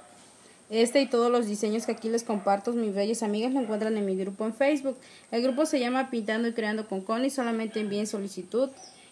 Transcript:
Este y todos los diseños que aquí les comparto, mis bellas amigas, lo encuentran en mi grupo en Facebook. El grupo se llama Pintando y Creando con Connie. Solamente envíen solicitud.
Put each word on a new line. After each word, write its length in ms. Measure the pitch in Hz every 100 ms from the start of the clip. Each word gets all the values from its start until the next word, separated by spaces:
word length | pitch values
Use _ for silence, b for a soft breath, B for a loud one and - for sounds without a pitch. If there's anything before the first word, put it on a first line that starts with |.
| - B B B B B -
Este 320 | 220 240 277
y 40 | 262
todos 240 | 233 240
los 180 | 240 214
diseños 380 | 208 214 220 226
que 60 |
aquí 160 | 220 226
les 160 | 233
comparto, 480 | 233 208 196 202 240
mis 240 | 233 220 196
bellas 280 | 202 233
amigas, 280 | 214 208 240
lo 80 | 269
encuentran 380 | 220 214 220 220
en 80 | 196
mi 100 | 190
grupo 300 | 190 196 220
en 80 |
Facebook. 440 | 220 277 302 269 254 B B B
El 140 | 226
grupo 220 | 254 254 302
se 160 | 285
llama 280 | 240 254 254
Pintando 380 | 240 214 220 233
y 60 |
Creando 340 | 233 214 214 214
con 140 | 190
Connie. 280 | 190 226 269
Solamente 520 | 269 233 226 220 220
envíen 260 | 214 202 208
solicitud. 640 | 214 196 190 180 226 269 - B B B